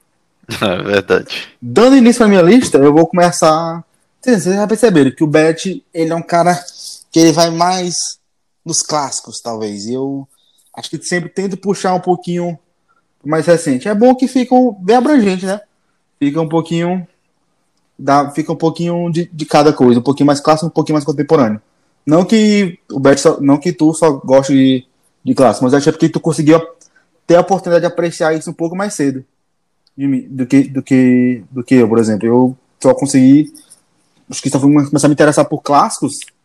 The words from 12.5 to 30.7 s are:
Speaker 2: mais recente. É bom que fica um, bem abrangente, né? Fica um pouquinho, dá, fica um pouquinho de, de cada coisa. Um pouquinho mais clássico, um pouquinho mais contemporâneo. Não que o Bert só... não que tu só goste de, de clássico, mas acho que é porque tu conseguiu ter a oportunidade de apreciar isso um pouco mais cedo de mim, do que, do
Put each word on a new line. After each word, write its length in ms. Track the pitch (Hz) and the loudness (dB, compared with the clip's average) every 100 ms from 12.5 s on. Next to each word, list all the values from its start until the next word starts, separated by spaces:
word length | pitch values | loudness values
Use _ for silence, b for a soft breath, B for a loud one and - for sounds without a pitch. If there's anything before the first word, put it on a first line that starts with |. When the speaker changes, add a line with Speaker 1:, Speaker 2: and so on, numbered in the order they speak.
| 160 _ _ _ _ _ _ | -10 _ _ _ _ _ _
Speaker 2:
mais 220 | 139 156 156 | -6 -2 0
recente. 420 | 165 151 127 202 | 0 0 -4 -4
É 60 | |
bom 200 | 208 247 | 2 2
que 120 | 254 254 | 2 0
fica 280 | 262 240 | -2 0
um, 180 | 254 254 | 2 2
bem 240 | 208 185 247 | -2 0 2
abrangente, 500 | 254 294 202 185 190 | 2 2 2 -2 -6
né? 140 | 208 - _ _ _ _ - | -8 -12 _ _ _ _ -6
Fica 220 | 143 156 | -4 -2
um 80 | 160 | -2
pouquinho, 580 | 165 160 170 175 185 170 _ _ _ _ _ _ _ _ - | -2 -2 -2 -2 -6 -10 _ _ _ _ _ _ _ _ -8
dá, 320 | 135 143 139 | 0 0 0
fica 220 | 160 156 | -4 -6
um 40 | 151 | -4
pouquinho 540 | 160 160 170 170 170 | -4 -4 -6 -4 -4
de, 180 | 160 170 | -6 -6
de 140 | 151 156 | -10 -2
cada 260 | 156 151 | 2 2
coisa. 280 | 143 123 120 | 4 2 2
Um 20 | |
pouquinho 240 | 120 135 143 | 0 0 0
mais 140 | 139 | 0
clássico, 260 | 156 156 160 | 0 0 -2
um 40 | |
pouquinho 240 | - 151 | -4 -2
mais 100 | 151 | -2
contemporâneo. 560 | 143 143 143 156 113 107 _ _ _ _ - | -4 -4 0 0 0 -4 _ _ _ _ -2
Não 180 | 160 | 0
que 540 | 190 220 214 202 185 175 - | 2 2 2 2 -2 -6 -12
o 100 | 139 | 0
Bert 180 | 139 139 | 2 2
só... 220 | 160 139 | 2 0
não 180 | 139 143 | 0 0
que 140 | 180 | -2
tu 200 | 180 156 | -2 -2
só 160 | 156 160 | 0 0
goste 400 | 135 127 135 135 | -2 0 0 2
de, 340 | 135 131 127 - _ _ _ | 2 2 0 -6 _ _ _
de 100 | 131 | -4
clássico, 300 | 131 123 - | 0 2 2
mas 100 | 127 | 0
acho 100 | 139 | 0
que 40 | - | 0
é 40 | |
porque 160 | - 165 | 0 -2
tu 120 | 160 | -2
conseguiu 400 | 165 151 151 165 165 - b b b _ - | -4 -2 2 2 0 -16 b b b _ 2
ter 100 | 175 | 2
a 40 | |
oportunidade 400 | 180 190 180 170 | 2 -2 0 0
de 60 | 170 | 0
apreciar 480 | - 170 - 160 | -4 -6 -2 -2
isso 160 | 160 165 | -2 -6
um 40 | |
pouco 220 | 160 170 180 | -8 -8 -6
mais 160 | 202 | -8
cedo 320 | - 143 135 - _ _ _ _ _ _ - | -4 -4 -6 -12 _ _ _ _ _ _ -8
de 100 | 139 | -4
mim, 200 | 127 - | -4 -6
do 180 | 131 123 | -8 0
que, 180 | 139 | 0
do 180 | 135 | 0